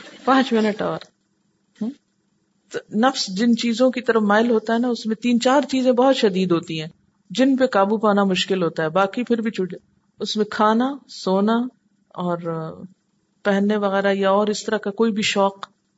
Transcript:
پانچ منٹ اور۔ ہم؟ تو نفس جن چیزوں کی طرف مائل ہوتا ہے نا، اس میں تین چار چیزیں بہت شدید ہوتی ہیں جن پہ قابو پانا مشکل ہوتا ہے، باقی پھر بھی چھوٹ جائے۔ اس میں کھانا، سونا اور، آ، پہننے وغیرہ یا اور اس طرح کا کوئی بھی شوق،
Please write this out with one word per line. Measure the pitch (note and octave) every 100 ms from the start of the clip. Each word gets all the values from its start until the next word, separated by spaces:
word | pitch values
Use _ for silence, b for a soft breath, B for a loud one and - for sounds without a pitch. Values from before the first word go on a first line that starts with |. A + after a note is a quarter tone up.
| - -
پانچ | - C4 B3+
منٹ | A3+ G#3+ G#3
اور۔ | F3 D#3+ - _ _ _ _ _ _ _
ہم؟ | A3 D4 _ _ _ _ _ _ _
تو | - - G#3
نفس | B3+ C4 -
جن | F#3+ A#3+ A#3
چیزوں | A#3+ A3+ B3+
کی | B3+
طرف | A#3+ A3+
مائل | G#3 G#3 A#3+
ہوتا | A3 A#3
ہے | A#3
نا، | B3
اس | A#3 G#3+
میں | A3
تین | A#3+ A#3+
چار | B3 C#4
چیزیں | C#4 C4 B3+
بہت | A#3+ C4 C4
شدید | G#3+ F#3 F3+
ہوتی | E3 E3 D#3+
ہیں | D#3 - _ _ _
جن | F#3 C4+ B3+
پہ | B3+
قابو | G3+ G3 A3
پانا | G#3+ G3+
مشکل | G3 F3+ - F#3
ہوتا | E3 D3+
ہے، | D#3
باقی | F3 G3 B3
پھر | A#3+ A3+
بھی | A3
چھوٹ | - F3+
جائے۔ | F3+ _ _ _ _
اس | - G#3
میں |
کھانا، | G#3 - G#3+ A3+ C4 C#4+ -
سونا | - F#3+ F#3+ G#3 A#3 B3+ - _ _ _
اور، | - F3 E3+ E3+
آ، | D#3+ D#3+ F2+ F#3 _ _ _ _ _
پہننے | G#3 G3 G3+ G#3+
وغیرہ | G3+ G3 G3
یا | G3 G3
اور | G3 G#3
اس | G#3
طرح | - G#3
کا | G#3+
کوئی | G3+ A3+
بھی | G#3
شوق، | G3+ G3+ G3 G3 - _ _